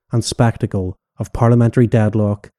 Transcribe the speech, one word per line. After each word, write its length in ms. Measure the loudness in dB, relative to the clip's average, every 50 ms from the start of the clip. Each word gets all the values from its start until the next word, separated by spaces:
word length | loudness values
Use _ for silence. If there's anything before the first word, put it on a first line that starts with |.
| _ -6
and 140 | -4 -4 -4
spectacle 720 | -4 -2 0 0 0 0 -2 -6 -6 -4 -4 -6 -6 -8 _ _ _ _ -12
of 120 | -12 -8
parliamentary 540 | -4 0 2 2 4 4 2 2 2 2 2
deadlock 640 | 2 2 2 2 2 0 0 -2 -2 -4 -6 -8 -20 _